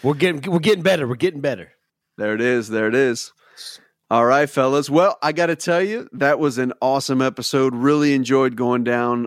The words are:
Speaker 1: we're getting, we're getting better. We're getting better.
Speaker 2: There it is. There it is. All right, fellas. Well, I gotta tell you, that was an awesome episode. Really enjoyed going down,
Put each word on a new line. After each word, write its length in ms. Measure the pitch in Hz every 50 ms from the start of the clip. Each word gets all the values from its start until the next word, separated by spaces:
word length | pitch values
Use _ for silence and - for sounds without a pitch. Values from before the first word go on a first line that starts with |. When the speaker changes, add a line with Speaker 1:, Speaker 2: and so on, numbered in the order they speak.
| -
Speaker 1:
we're 120 | 131 151
getting, 360 | 139 165 185 165 143 131 196
we're 100 | 175 175
getting 220 | 156 214 214 185 156
better. 240 | 190 185 165 139
We're 100 | 117 123
getting 260 | 117 170 185 165 143 139
better. 300 | 143 123 95 82 - _ _ _ _ _ _ _ _ _
Speaker 2:
There 180 | - 104 107 107
it 60 | 110
is. 280 | 117 123 127 120 113 110
There 180 | 110 110 110 110
it 60 | 113
is. 400 | 131 135 127 117 - - - _ _ _ _ _ - - - - - _ _ _ _ _ -
All 160 | 113 120 117
right, 240 | 120 131 143 147 143
fellas. 400 | - 139 131 131 139 143 143 139
Well, 300 | 139 165 180 196 - -
I 120 | - 156 151
gotta 240 | 160 170 170 165
tell 260 | - - 175 170 175 190
you, 260 | 202 214 240 - - -
that 260 | 127 139 139 151 139
was 200 | 156 139 120 123
an 140 | 127 127 - -
awesome 400 | 123 131 135 139 127 - 135 131
episode. 540 | 135 131 107 - 120 - - 135 135 131 123
Really 400 | 120 127 139 151 151 147 147 139
enjoyed 400 | 135 127 117 135 135 135 131 123
going 300 | 113 123 120 123 123 120
down, 420 | 120 120 120 120 120 120 120 120